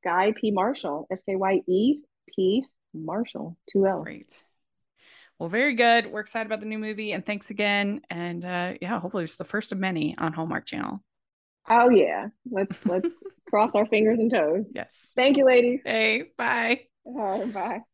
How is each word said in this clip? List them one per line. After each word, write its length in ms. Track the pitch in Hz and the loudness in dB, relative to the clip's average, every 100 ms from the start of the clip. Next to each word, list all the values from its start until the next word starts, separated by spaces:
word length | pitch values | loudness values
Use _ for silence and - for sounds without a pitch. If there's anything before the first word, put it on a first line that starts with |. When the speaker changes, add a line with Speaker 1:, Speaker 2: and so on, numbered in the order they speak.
Speaker 1:
Sky 320 | 185 175 196 220 | 0 2 2 2
P 120 | 220 | -2
Marshall, 560 | 196 202 285 180 147 - | 0 0 -2 -6 -8 -8
S 120 | 190 | -10
K 120 | - 190 | -6 -2
Y 260 | 190 190 - | 0 0 2
E 320 | 185 233 294 - _ _ - | 2 2 0 -4 _ _ -2
P 300 | 185 214 262 _ _ | 0 0 -2 _ _
Marshall, 640 | 160 156 185 240 - 151 170 - | -12 -8 -6 -6 -8 -12 -14 -6
two 160 | 202 190 | 0 2
L. 160 | 180 | 0
Speaker 2:
Great. 400 | 160 - - - _ _ _ _ _ _ _ - _ _ | -6 -14 -18 -20 _ _ _ _ _ _ _ -20 _ _
Well, 100 | 170 | -6
very 240 | 202 285 | 0 0
good. 380 | 233 240 233 226 | 4 6 6 2
We're 80 | 208 | -6
excited 260 | 208 233 214 | -8 -8 -6
about 140 | 214 | -8
the 80 | 214 | -6
new 100 | 220 | -8
movie, 360 | 214 214 214 | -8 -6 -6
and 120 | 185 185 | -6 -6
thanks 240 | 208 - | -8 -8
again. 520 | 202 208 202 202 208 - | -2 0 2 0 -2 -6
And, 340 | 170 175 175 175 | -8 -6 -8 -6
uh, 280 | 180 180 - | -4 -4 -6
yeah, 200 | 180 220 | -6 -6
hopefully 240 | 180 202 | -4 -6
it's 140 | 165 - | -6 -8
the 60 | |
first 280 | 180 208 - | -6 -6 -4
of 80 | 196 | -4
many 360 | 190 175 151 - | -2 -2 -4 -2
on 140 | 160 | -4
Hallmark 340 | 160 160 - - | -4 -6 -6 -8
Channel. 360 | - - 202 _ _ _ _ _ _ - | -8 -8 -10 _ _ _ _ _ _ 2
Speaker 1:
Oh, 220 | 226 247 | 6 8
yeah. 380 | 226 147 82 214 - - | 8 6 0 -6 -12 -8
Let's, 360 | 208 196 - - | -4 -4 -4 -2
let's 240 | 180 339 - 392 | -2 -2 -8 -20
Speaker 2:
<laughs> 200 | _ - | _ -2
Speaker 1:
cross 240 | 208 214 | 2 4
our 140 | 208 320 | 2 2
fingers 320 | 214 220 226 | 4 4 4
and 120 | 226 | 2
toes. 400 | 240 151 170 214 - | 2 2 0 -2 -10
Speaker 2:
Yes. 360 | - - - - | -12 -14 -10 2
Speaker 1:
Thank 220 | 254 277 | 4 6
you, 80 | 262 | 8
ladies. 360 | 254 240 254 | 8 6 0
Speaker 2:
Hey, 420 | - 226 220 220 - _ | -2 0 2 0 -4 _
bye. 440 | 240 240 226 240 - _ - | -2 0 0 -2 -4 _ -14
Speaker 1:
All 80 | 247 | -6
right, 360 | 208 190 214 | -4 -4 -4
bye. 280 | 208 202 202 226 | -6 -6 -6 -10